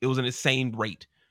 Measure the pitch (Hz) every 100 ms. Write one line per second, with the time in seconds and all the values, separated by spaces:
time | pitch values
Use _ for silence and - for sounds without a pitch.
0 | 131 131 123 - 151 131 127 113 107 92
1 | - _ _